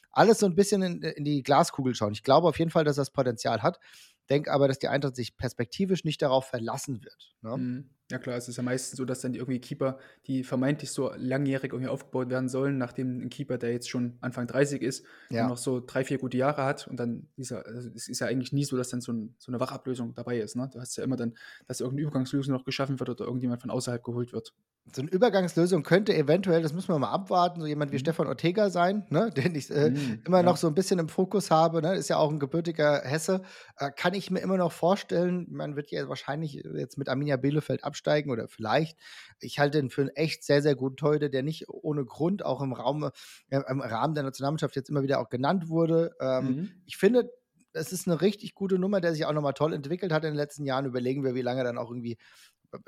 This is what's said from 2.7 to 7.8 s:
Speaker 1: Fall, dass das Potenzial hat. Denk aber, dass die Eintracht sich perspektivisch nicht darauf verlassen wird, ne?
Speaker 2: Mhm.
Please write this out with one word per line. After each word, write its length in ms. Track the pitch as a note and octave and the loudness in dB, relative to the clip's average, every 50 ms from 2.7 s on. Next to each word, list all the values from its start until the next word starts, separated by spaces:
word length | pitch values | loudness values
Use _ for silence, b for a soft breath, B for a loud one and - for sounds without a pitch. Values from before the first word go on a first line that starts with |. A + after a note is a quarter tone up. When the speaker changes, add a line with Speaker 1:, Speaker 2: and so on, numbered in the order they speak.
Speaker 1:
Fall, 140 | - E3+ D#3 | 2 4 4
dass 120 | D3+ C#3 | 4 2
das 140 | C#3+ C3+ - | 2 0 0
Potenzial 520 | - - C3 B2 A#2 - - B2 A#2 A2 G#2+ | 0 0 0 0 0 -2 0 -2 0 2 2
hat. 180 | D#3+ - B B B B B B B B B _ - | 0 0 B B B B B B B B B _ 0
Denk 180 | C#3 D3 D3+ - | 2 2 2 2
aber, 200 | D3 C#3 C#3 C3+ | 4 4 4 4
dass 100 | C3 - | 4 2
die 100 | - - | -2 0
Eintracht 280 | A#2 C#3+ C#3 C#3 B2 | 0 0 0 -2 -4
sich 200 | B2 A#2+ - - | -4 -8 -8 -6
perspektivisch 680 | - - B2 - - A#2+ - - - G3 F#3 F#3+ E3 - | -6 -6 -4 -4 -4 -6 -4 -2 -2 0 0 0 0 0
nicht 160 | D#3 D3 - D#3 | -2 -2 0 2
darauf 240 | C#3 C3 C3+ - | 2 2 2 2
verlassen 560 | - - A#2+ A2+ A#2 C3 C3+ - - C3 G#2 - | 0 -4 -4 -4 -4 -6 -6 -6 -8 -8 -8 -10
wird, 320 | - - _ - _ _ _ - | -14 -20 _ -20 _ _ _ -10
ne? 140 | A2 B2 | -8 -6
Speaker 2:
Mhm. 340 | B2+ B2+ B2 B2 B2+ | -4 -4 -4 -6 -8